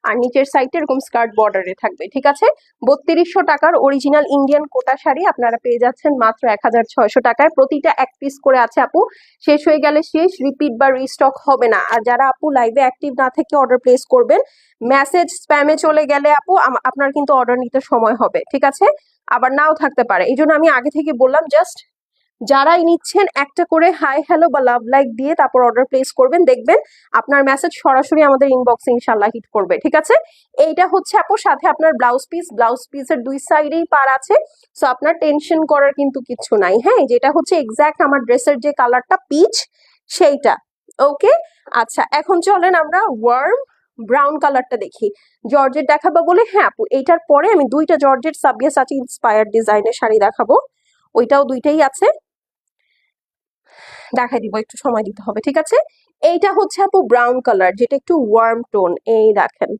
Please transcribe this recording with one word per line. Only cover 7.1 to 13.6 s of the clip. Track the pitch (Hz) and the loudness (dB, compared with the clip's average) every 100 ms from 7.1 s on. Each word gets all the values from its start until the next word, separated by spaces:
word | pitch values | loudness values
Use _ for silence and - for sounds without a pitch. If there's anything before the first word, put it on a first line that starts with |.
| - - | 2 2
টাকায়। | - 302 320 | 2 0 2
প্রতিটা | 262 294 320 - | 0 0 -2 -2
এক | 262 _ | -4 _
পিস | 277 277 269 | -10 -4 0
করে | 262 233 | 2 2
আছে | - 247 | 0 0
আপু, | 330 466 - _ _ - | 0 -2 -4 _ _ 0
শেষ | 294 311 | 2 2
হয়ে | 302 294 | 2 2
গেলে | 302 320 | 0 -2
শেষ, | 311 359 - 269 | -2 -2 -2 -6
রিপিট | 269 294 226 | -4 -6 0
বা | 269 262 | 0 0
রিস্টক | 262 - 277 277 - | -6 0 0 0 -2
হবে | 262 240 | 0 2
না। | 202 - | 0 -2
আর | 226 220 | -2 -2
যারা | 240 269 | 0 0
আপু | - 302 269 | 0 -2 0
লাইভে | 233 240 254 | 0 0 0
অ্যাক্টিভ | 262 285 247 | -2 -8 -4
না | 262 285 | -2 -2
থেকে | - 294 | -2 0